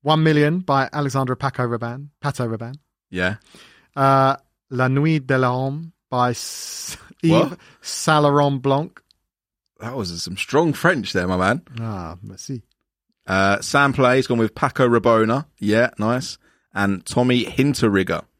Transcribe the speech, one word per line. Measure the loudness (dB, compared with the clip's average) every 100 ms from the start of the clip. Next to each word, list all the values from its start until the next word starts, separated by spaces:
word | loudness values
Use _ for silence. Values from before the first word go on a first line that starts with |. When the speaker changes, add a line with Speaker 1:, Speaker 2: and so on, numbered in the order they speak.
Speaker 1:
One | 4 4
million | 6 6 4 2
by | 0 0 0
Alexandra | -2 -2 -2 -2 -2
Paco | -4 -2 -4
Rabanne. | -2 -6 -10 -14 _
Pato | -8 -4 -6
Rabanne. | -6 -10 -14 _ _ _
Speaker 2:
Yeah. | -4 -2 -4 _ -20 -20 _ _ 0
Speaker 1:
Uh, | 4 4 2 0 _ _ _
La | -2 0
Nuit | 2 2 0 0
de | 0
l'Homme | 2 0 -4 -6 -12 _ _
by | 0 0
S-, | -2 -8 -12 -14 -14 -14 -14 -18 -2
Speaker 2:
What? | 2 4 2
Speaker 1:
Yves | -4 -20 _
Saint | -12 -4 0 4
Laurent | 4 4 2 0
Blanc. | 0 0 -2 -12 _ _ _ _ _ _ _ _
Speaker 2:
That | -10 -8
was | -8 -8
some | -10 -10
strong | 0 2 2
French | 0 -2 -4 -4
there, | -4 -2
my | 0
man. | 0 -2 -6 -12
Speaker 1:
Ah, | -10 -8 -10 -14
merci. | -16 -18 -12 -14 _ _ _ _ _ _ -4
Speaker 2:
Uh, | 0 2 0
Sam | 0 2 2
Play | 2 2 2
has | 0
gone | 0
with | 0 -2
Paco | -4 0 2
Rabona. | 4 4 4 4 0 -4 _
Yeah, | 0 2 0 -2
nice. | -2 -2 -6 -14 _ _ _
And | -2 -2 -2 -4
Tommy | 0 2 2 0
Hinterrigger | 0 0 2 2 2 0 -4 -8